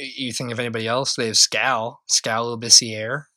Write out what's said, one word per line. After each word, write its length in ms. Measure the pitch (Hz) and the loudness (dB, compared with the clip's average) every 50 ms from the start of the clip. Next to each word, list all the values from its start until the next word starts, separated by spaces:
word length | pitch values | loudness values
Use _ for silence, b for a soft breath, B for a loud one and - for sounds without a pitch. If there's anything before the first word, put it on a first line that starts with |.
| 143 131 - | -14 -12 -10
you 160 | - 135 123 | -8 -8 -6
think 200 | 113 - 131 123 | -6 -6 -6 -6
of 80 | 117 117 | -6 -4
anybody 260 | 123 120 113 113 110 | -4 -4 -4 -4 -2
else? 280 | 110 117 131 139 - - | -2 -2 -2 -2 -2 -2
They 120 | - 120 | -2 -2
have 80 | 113 104 | 0 4
Scal, 600 | - - - - 107 110 131 127 113 113 120 - - _ - | 4 4 4 2 0 0 2 0 0 -2 -4 -8 -10 _ -2
Skal 480 | - - - 120 110 113 120 120 120 | 0 0 0 0 0 0 -2 -2 -4
Labissiere. 680 | 113 117 113 - - 123 113 110 107 107 113 131 151 147 _ _ | -4 2 6 6 6 6 4 -2 -6 -4 -4 -6 -6 -8 _ _